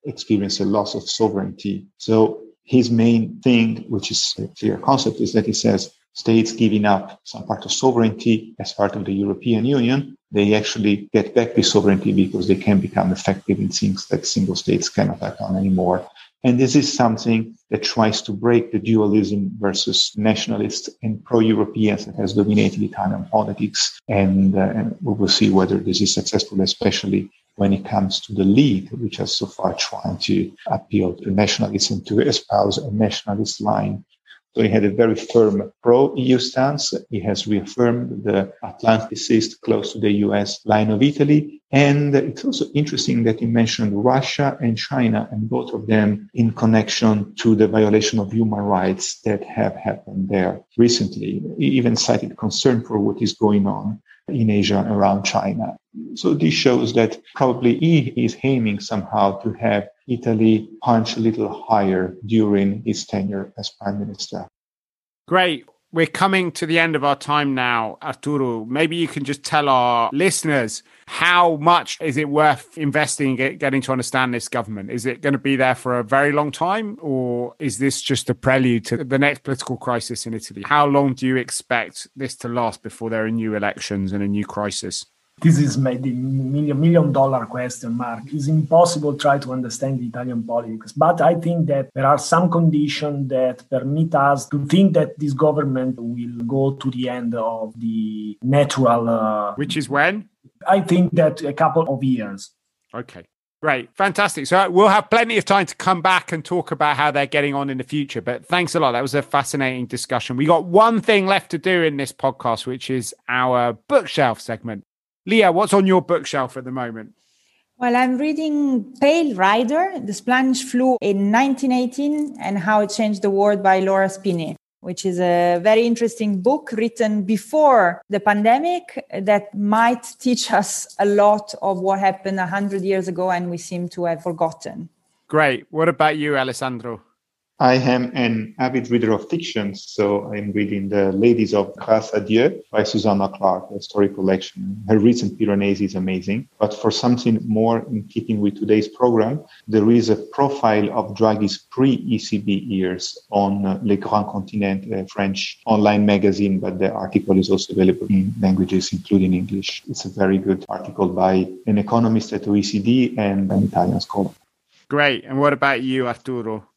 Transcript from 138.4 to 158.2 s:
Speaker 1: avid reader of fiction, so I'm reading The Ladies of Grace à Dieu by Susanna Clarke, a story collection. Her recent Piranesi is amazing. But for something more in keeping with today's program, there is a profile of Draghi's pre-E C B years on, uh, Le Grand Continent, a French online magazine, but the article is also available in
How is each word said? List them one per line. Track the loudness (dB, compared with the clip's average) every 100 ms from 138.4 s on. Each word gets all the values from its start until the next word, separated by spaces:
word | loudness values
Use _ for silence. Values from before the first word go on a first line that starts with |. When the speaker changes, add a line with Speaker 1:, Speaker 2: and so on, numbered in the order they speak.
| -6 -4
Speaker 1:
avid | -2 -2 0
reader | 0 2
of | 0 -2
fiction, | -6 -4 -6 -6 -8
so | -12 -2 0 0 -4
I'm | -8 -4
reading | -2 -2 -4 -2
The | 0 0
Ladies | 4 4 4 2
of | 0 -2 -6
Grace | 2 2 2
à | -4 2
Dieu | 4 4 0 -4
by | -2
Susanna | 0 0 2 2 0
Clarke, | 0 0 0 -4
a | -14
story | -6 0 0
collection. | 0 0 0 -2 -10 -10 -8 0
Her | 4
recent | 4 2 -2 -2
Piranesi | 0 0 0 0
is | -2
amazing. | -2 -4 -4 -4 -6 -6 _
But | -4
for | 0 -2
something | 0 0 2 2 0 0
more | 0 2 0 -2
in | -8 -6
keeping | -8 -4 0
with | 0 -2
today's | 2 2 2
program, | 0 2 4 2 -2 -10 -20 0
there | 2 6
is | 4 4
a | 0
profile | -2 0 0 2 2 2 0
of | -2 -6
Draghi's | 0 2 2 -2 -4 _
pre-E | 0 2 2 -2 -4
C | -2 -4
B | -2 -4
years | -2 -2 -2 -4 -8 -14 _
on, | 0 0 0
uh, | -2 -2
Le | 0 -2
Grand | 0 -2 -2
Continent, | -6 -6 -4 -2 -4 -6
a | -8 -8
French | -4 -2 -2 -8 -10
online | 0 4 4 4
magazine, | 4 4 4 2 0 0
but | -2 -2
the | -2
article | -2 -2 -2 2 2
is | 4
also | 0 -2
available | 2 2 2 2
in | 2